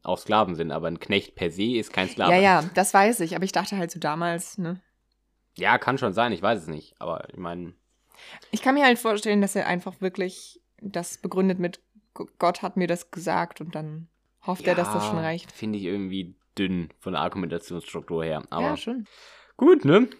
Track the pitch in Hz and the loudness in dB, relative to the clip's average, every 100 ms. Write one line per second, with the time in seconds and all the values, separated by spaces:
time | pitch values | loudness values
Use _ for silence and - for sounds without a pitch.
0 | - 117 - 107 92 80 82 76 82 85 | -4 -4 2 2 2 0 -4 -4 -4 -6
1 | - 98 - - 87 85 110 120 - - | -2 -2 -2 -4 -4 -2 -2 -2 -2 -2
2 | 92 - 180 180 196 185 170 - 196 196 | -2 2 4 6 6 6 2 0 4 4
3 | 202 233 170 170 185 - 190 196 170 165 | 4 2 -2 -2 -2 -2 -2 -4 -6 -4
4 | 156 156 175 170 - - 165 180 _ _ | -4 -2 -2 -4 -8 -8 -6 -8 _ _
5 | _ _ _ _ _ - 95 123 - 127 | _ _ _ _ _ -2 2 2 2 0
6 | 117 95 120 90 98 113 80 76 - - | 0 2 0 2 0 0 -4 -12 -12 -12
7 | 85 82 - - 87 87 87 87 _ _ | -8 -8 -10 -12 -10 -10 -12 -16 _ _
8 | _ - - - - 220 262 285 269 240 | _ -20 -20 -20 -10 -4 2 4 6 4
9 | 220 208 220 208 196 202 - 180 190 180 | 2 0 2 2 2 0 -2 -2 -4 -6
10 | 185 185 185 - - - _ _ 202 170 | -6 -4 -6 -6 -20 -20 _ _ -10 -8
11 | 175 - 185 185 190 185 175 - _ _ | -8 -8 -4 2 2 2 -2 -4 _ _
12 | _ - - - 175 - 196 190 175 175 | _ -16 -14 -2 0 0 -4 -2 0 -2
13 | - 165 175 175 170 - 160 156 156 156 | -6 -8 -2 -2 -2 -8 -12 -10 -10 -12
14 | 165 _ _ _ - 185 - 175 175 208 | -16 _ _ _ -8 -2 0 2 2 0
15 | 208 175 160 170 - - 110 104 92 101 | 0 -2 -2 -6 -10 -10 -6 -4 -2 -4
16 | 95 95 87 - _ - 95 90 80 - | -4 -6 -8 -12 _ -2 0 0 -4 -8
17 | 98 82 87 98 85 85 - 87 - - | -6 -2 -2 -2 -4 -6 -8 -10 -10 -12
18 | - 82 80 76 - 82 85 - - 254 | -6 -4 -2 -4 -6 -4 -2 -2 -6 -8
19 | 208 - - - _ - 285 349 139 185 | -10 -16 -20 -20 _ 4 6 6 8 6
20 | 247 | 4